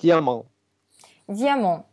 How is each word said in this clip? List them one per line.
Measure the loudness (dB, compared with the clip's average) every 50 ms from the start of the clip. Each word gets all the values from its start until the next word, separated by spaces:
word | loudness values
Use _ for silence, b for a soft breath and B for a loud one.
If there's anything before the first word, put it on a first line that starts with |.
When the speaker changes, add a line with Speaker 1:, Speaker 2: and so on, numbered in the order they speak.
| 2
Speaker 1:
diamant. | 2 4 4 2 0 -2 -4 -8 -14 _ _ _ _ _ _ _ _ b b b b b b b -12
Speaker 2:
Диамант. | -8 -4 -2 -2 0 0 0 -2 -2 -4 -6 _